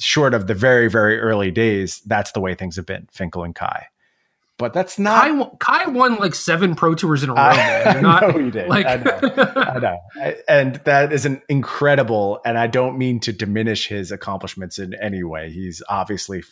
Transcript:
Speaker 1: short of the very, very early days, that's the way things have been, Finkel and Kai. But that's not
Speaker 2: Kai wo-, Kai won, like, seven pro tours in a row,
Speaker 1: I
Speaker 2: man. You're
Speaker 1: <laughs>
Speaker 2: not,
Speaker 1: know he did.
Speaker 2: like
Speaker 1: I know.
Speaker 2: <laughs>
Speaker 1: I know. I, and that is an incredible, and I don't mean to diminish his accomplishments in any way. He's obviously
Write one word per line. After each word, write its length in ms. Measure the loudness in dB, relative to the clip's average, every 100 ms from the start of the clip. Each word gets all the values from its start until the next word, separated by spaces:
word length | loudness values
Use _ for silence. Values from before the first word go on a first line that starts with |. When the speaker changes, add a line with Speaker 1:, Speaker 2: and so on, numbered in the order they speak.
Speaker 1:
short 340 | -2 2 2
of 140 | 2 0
the 60 |
very, 340 | 0 4 4 4
very 320 | 4 2 2
early 320 | 0 0 0
days, 480 | 0 2 0 -2 -8 -4
that's 260 | -2 -2
the 80 | -4
way 140 | -4 -6
things 180 | -8
have 120 | -10 -10
been, 200 | -12 -14
Finkel 320 | -12 -10 -8
and 100 | -10
Kai. 320 | -6 -6 -6 -12 _ _ _ _ _ _ -8
But 140 | -4
that's 260 | -4 -4 -4
not 240 | 2 4
Speaker 2:
Kai 80 | 4
wo-, 260 | 0 -4 -4
Kai 260 | 0 0 0
won, 300 | 2 2 2
like, 180 | -2
seven 400 | -2 -2 0 0
pro 220 | 2 0 2
tours 260 | 0 0
in 80 | 2
a 20 |
row, 60 | 4
Speaker 1:
I 160 | 6 6
Speaker 2:
man. 360 | 4 2 2
You're 80 | 4
Speaker 1:
<laughs> 0 |
Speaker 2:
not, 200 | 6 6
Speaker 1:
know 220 | 4 2
he 60 | 0
did. 180 | -2 0
Speaker 2:
like 180 | 0 2
Speaker 1:
I 100 | 0
know. 240 | 0 0
Speaker 2:
<laughs> 360 | 0 2 0 2
Speaker 1:
I 220 | -2 -2
know. 200 | -2 -4 -10 -8
I, 160 | -6 -4 2
and 260 | 4 4 -2
that 280 | 2 2 2
is 140 | 0 -2
an 160 | -4 -2
incredible, 920 | -2 -2 0 2 4 2 0 0 -2
and 140 | -2 0
I 80 | 2
don't 320 | 2 0 -2
mean 220 | -2 -2
to 120 | -4
diminish 540 | -6 -4 -2 0 -2 -4
his 240 | -8 -8
accomplishments 680 | -10 -8 -8 -10 -12 -12 -12
in 140 | -12
any 280 | -8 -6 -6
way. 280 | -6 -8 -10
He's 280 | -10 -10 -12 -6
obviously 540 | -6 -4 -6 -8 -10 -12